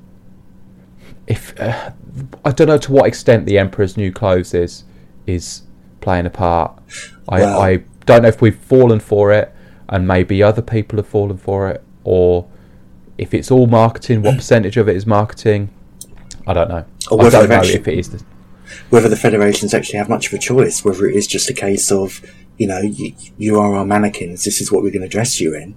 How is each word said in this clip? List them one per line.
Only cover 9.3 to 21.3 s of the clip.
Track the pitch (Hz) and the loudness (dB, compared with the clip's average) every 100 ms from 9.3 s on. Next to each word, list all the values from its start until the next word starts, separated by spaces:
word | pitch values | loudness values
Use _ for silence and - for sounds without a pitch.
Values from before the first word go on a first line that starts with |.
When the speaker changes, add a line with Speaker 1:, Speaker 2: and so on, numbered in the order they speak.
Speaker 1:
it, | 104 - - - - - | 2 0 -8 -20 -20 -6
and | 98 92 | -4 0
maybe | 92 90 98 | 0 0 2
other | 104 107 | 2 2
people | - 113 101 104 | -2 -4 -4 -6
have | - | -4
fallen | 107 101 95 | -2 -2 -6
for | - 98 95 | -6 -4 -4
it, | - - - | -6 -12 -12
or | - 92 90 87 - - - - - - - - | -2 2 4 2 -2 -16 -20 -20 -20 -20 -18 -12
if | - | -6
it's | 90 - | -4 2
all | 131 120 | 4 4
marketing, | 113 113 - - 113 | 4 2 0 -2 0
what | 104 135 | 0 0
Speaker 2:
<clears throat> | |
Speaker 1:
percentage | - 120 98 117 | 2 2 2 0
of | 104 | 0
it | 92 | 0
is | 110 | 0
marketing? | 104 107 - 113 104 104 - - - - - - - - | 0 0 -2 -2 -2 -4 -12 -20 -20 -20 -20 -20 -12 -4
I | |
don't | 87 85 | -2 -2
know. | 85 - - - | -4 -10 -14 -2
Speaker 2:
Or | 110 | 4
Speaker 1:
I | |
Speaker 2:
whether | 117 | 6
Speaker 1:
don't | 117 | 6
Speaker 2:
they've | 104 | 6
Speaker 1:
know | 113 | 4
Speaker 2:
actually | 92 92 | 2 0
Speaker 1:
if | - | -2
it | 92 | -4
is | - | -6
the | - - - - - - - - | -10 -18 -20 -20 -20 -20 -20 2
Speaker 2:
whether | 120 113 | 4 4
the | 107 | 2
federations | 117 104 101 101 104 | 2 2 2 0 -2
actually | 113 - 104 | -2 -2 -6
have | 104 | -4
much | 113 - | -4 -4
of | |
a | 101 | -6
choice, | - 127 110 - | -2 2 0 0
whether | 104 92 98 | -4 -2 0
it | 101 | -2
is | |
just | 208 | -2